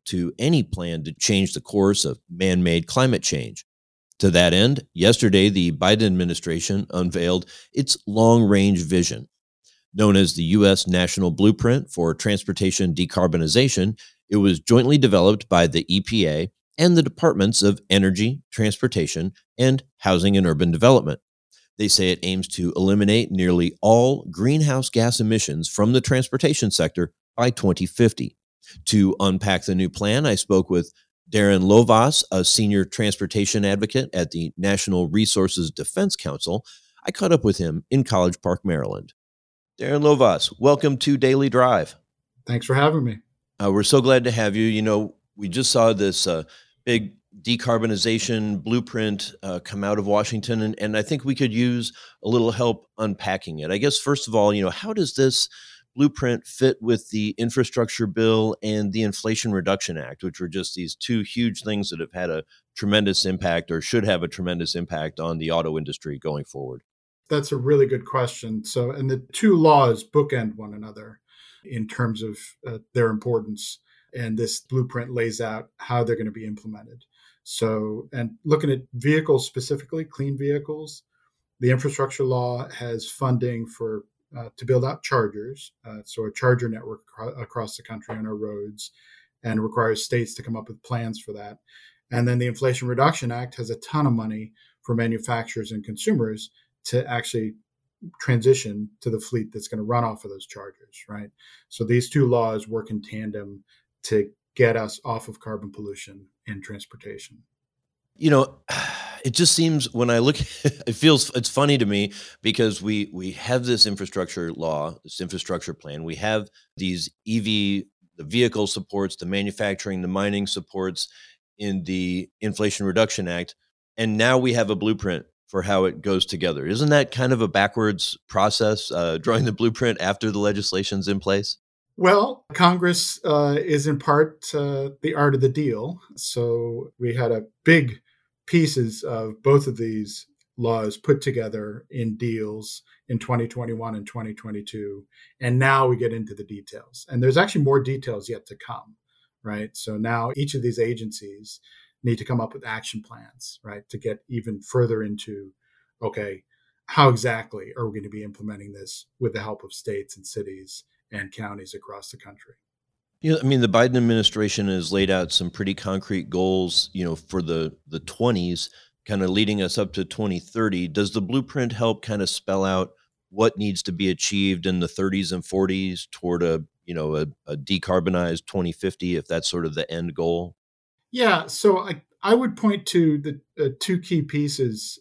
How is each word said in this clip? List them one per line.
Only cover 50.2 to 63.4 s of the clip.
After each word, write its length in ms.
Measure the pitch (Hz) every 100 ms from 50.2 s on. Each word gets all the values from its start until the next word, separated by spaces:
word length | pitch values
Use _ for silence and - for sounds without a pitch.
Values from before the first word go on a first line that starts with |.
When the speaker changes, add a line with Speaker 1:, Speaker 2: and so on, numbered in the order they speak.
| 104 110 101 113
Speaker 1:
and, 140 | 107 110
and 180 | 107 107
I 60 |
think 200 | 107 147
we 120 | 131 131
could 180 | 131
use 400 | 110 123 120 113 - - _
a 40 | 107
little 240 | 120 117
help 380 | 107 120 107 _ -
unpacking 600 | 107 95 - 95 - 78
it. 120 | 76
I 60 | 98
guess, 200 | 139 -
first 300 | 135 139 -
of 80 | 110
all, 180 | 104
you 80 | 104
know, 100 | 92
how 200 | - 208
does 220 | 214 147
this 340 | - 135 - - - - - _ 127
blueprint 500 | 143 - 123 120 -
fit 320 | - 131 -
with 280 | 110 113 -
the 240 | 110 104 101
infrastructure 680 | 117 131 120 - 117 - 113
bill 500 | 92 113 110 110 -
and 300 | 107 107 104
the 120 | 107
Inflation 500 | 107 98 110 110 117
Reduction 420 | 98 90 98 - 82
Act, 260 | 64 73
which 180 | 185 -
were 80 | 90
just 260 | 92 87 90
these 200 | 85 -
two 260 | - 117
huge 420 | 101 - 117 95
things 280 | 110 104 98
that 100 | 80
have 100 | 82
had 180 | 90 87
a 140 | 78 - _ _ -
tremendous 500 | 101 104 101 92 95
impact 460 | 92